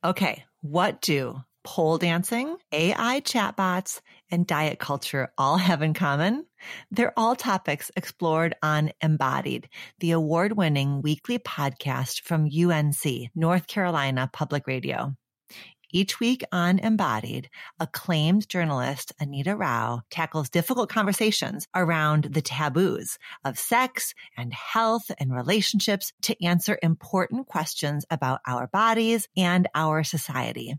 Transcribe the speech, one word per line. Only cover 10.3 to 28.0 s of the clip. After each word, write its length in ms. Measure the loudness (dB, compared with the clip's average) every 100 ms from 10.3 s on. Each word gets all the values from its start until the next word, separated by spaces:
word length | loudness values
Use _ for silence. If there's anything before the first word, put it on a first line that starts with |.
| 2 2 2 2 2 2 0
weekly 340 | 0 -2 -2 -4
podcast 840 | -4 -2 -4 -2 -4 -2 -2 -4
from 260 | -2 0 2
U 240 | 4 4
N 220 | 4 2
C, 360 | 0 -2 -4 -6 -2
North 320 | 2 2 0
Carolina 600 | -2 0 2 0 0 -2
Public 320 | -4 -4 -4 -4
Radio. 500 | -6 -4 -4 -4 -8 _ _ _ -20 -20 _ _
Each 280 | -2 0 0
week 200 | 0 0 -2
on 260 | 0 4 4
Embodied, 680 | 4 2 2 -2 -4 -8 -8 -16 -20 -8
acclaimed 680 | -8 -8 0 2 4 4 2
journalist 640 | -2 0 0 -2 -4 -10 -6
Anita 380 | -6 -2 -2 0
Rao 460 | 0 0 0 -4 -6
tackles 400 | -4 -4 -2 -2
difficult 380 | 0 0 0 0
conversations 800 | 0 0 2 2 2 -2 -6 -6 0
around 540 | 2 2 4 4 2
the 100 | 0
taboos 760 | -2 -2 0 2 2 0 -6 -10 -12 -8
of 160 | -6 -6
sex 540 | 0 2 2 -2 -8 -8 -18 -10
and 160 | -10
health 580 | -10 -4 0 2 0 -2 -4
and 160 | -2 -2
relationships 800 | 0 2 2 0 2 0 -2 -6
to 240 | -4 -2 2
answer 340 | 2 2 0
important 680 | 2 0 0 -2 0 -4 -4
questions 580 | -4 -4 -4 -2 -2